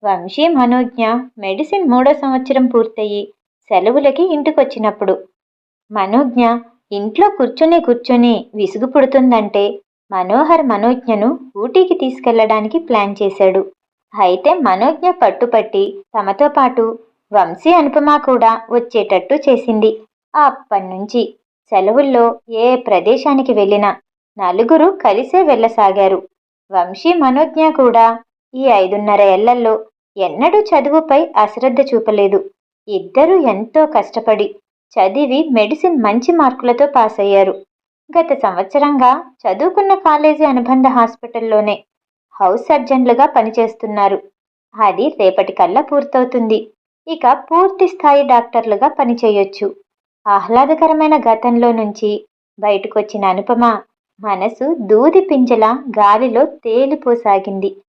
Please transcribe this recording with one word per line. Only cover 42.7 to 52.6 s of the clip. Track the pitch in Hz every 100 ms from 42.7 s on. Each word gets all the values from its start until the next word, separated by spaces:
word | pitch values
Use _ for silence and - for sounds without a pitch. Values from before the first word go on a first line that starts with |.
| 302 240 269 247 240 294
పనిచేస్తున్నారు. | 285 220 220 226 - 214 208 196 196 - _ _ _ _ 214
అది | 214 180 254 302
రేపటికల్లా | 240 - 190 190 180 214
పూర్తవుతుంది. | 294 285 285 262 254 262 226 214 - _ _ _ -
ఇక | 320 269
పూర్తి | 277 - 330 381 - 370
స్థాయి | - 294 285
డాక్టర్లుగా | 277 247 233 233 226 208 254
పనిచేయొచ్చు. | 254 254 240 226 208 196 - 202 - _ _ _ _ -
ఆహ్లాదకరమైన | 202 185 233 277 311 320 311 311 302
గతంలో | 233 220 247 240 240
నుంచి | 226 214 208 214 208 - _ _
బయటకొచ్చిన | _